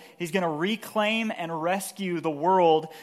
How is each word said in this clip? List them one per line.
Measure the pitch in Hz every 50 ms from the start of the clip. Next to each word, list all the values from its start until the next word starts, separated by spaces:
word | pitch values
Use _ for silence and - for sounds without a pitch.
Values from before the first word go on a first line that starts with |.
| - - - -
He's | 175 165
gonna | 151 196 180 170 156
reclaim | 147 170 196 226 214 - - - 220 208 208 220 226 226 220 -
and | - - 160 165 160 156
rescue | 170 185 202 190 - - - 196 185 175 165
the | 151 160
world | 151 143 151 180 190 185 175 165 160 156 156 160 - -